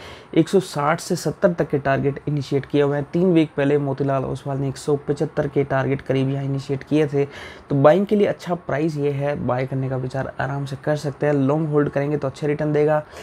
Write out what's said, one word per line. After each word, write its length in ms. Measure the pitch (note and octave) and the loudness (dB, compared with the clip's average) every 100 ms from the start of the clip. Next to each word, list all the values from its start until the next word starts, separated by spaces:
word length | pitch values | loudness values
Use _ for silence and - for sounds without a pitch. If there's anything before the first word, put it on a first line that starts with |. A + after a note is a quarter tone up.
| - - - | -10 -18 -2
एक 140 | - D#3+ | 0 2
सौ 120 | G3 | 2
साठ 400 | F3+ - C#3+ E3+ | 0 -2 0 0
से 160 | - F3 | -2 -4
सत्तर 360 | D#3+ C#3+ G3 | -4 0 0
तक 160 | E3+ D3+ | 2 -2
के 100 | C#3+ | 0
टारगेट 420 | C#3 C3+ C3+ C#3 - | 0 0 0 -2 -2
इनिशिएट 380 | D3 C3+ C#3 C3+ | -4 0 -2 0
किए 160 | D3 | 2
हुए 140 | C#3+ C#3+ | 2 0
हैं। 100 | C#3 | -2
तीन 200 | E3+ F#3 | 2 4
वीक 180 | E3 D#3 - | 4 4 2
पहले 220 | C#3 D3 | 2 2
मोतीलाल 460 | C#3+ C3 C#3 C3+ | 0 -2 0 0
ओसवाल 340 | C3+ C3+ C#3+ C#3 | -2 -6 -6 -4
ने 100 | C#3 | -4
एक 80 | C3 | -4
सौ 200 | - C#3+ | -2 -2
पचहत्तर 520 | - D3 D3+ - C#3 | 0 -2 -2 -2 -2
के 160 | C#3+ | 0
टारगेट 360 | C#3 C3+ C3 C#3 | 0 0 0 -2
करीब 300 | - C3+ C3+ | 0 0 0
यहाँ 140 | C#3 | -2
इनिशिएट 380 | C#3 C#3 C3+ C#3 | -2 -4 -4 -6
किए 240 | - D3+ D3+ | 0 0 2
थे। 180 | C#3 C#3 - - - - | 0 -2 -4 -16 -14 -2
तो 40 | |
बाइंग 320 | C#3+ C#3+ E3 G3+ | 6 6 6 4
के 100 | G#3 | 2
लिए 100 | F3+ | 2
अच्छा 280 | C#3+ - | -2 -4
प्राइस 420 | F3 - C3+ D#3+ D3 | -6 -4 -2 -2 -2
ये 140 | C#3+ | -2
है, 360 | C#3 C#3+ D3 A#2+ | -2 -4 -2 -2
बाय 200 | B2+ C3 | -2 -2
करने 220 | C3+ C3 | -4 -4
का 120 | C3 | -4
विचार 320 | C3 C3+ C3 - | -4 -6 -6 -6
आराम 240 | C3 C#3 | -4 -4
से 120 | C#3 C3+ | -6 -6
कर 120 | - D3+ | -2 -2
सकते 300 | D3 C3 D3 | -2 -2 0
हैं। 60 | |
long 360 | D3 C3+ D3+ D#3+ | 2 2 2 0
hold 200 | D3 C#3+ | 2 2
करेंगे 280 | C#3 C#3+ D3+ | 0 -2 -2
तो 120 | C#3 | -4
अच्छे 180 | - D3+ | -4 -4
return 260 | D3 D3+ | -2 0
देगा, 300 | D3 D3+ D3+ D3+ - | 2 2 2 -2 -12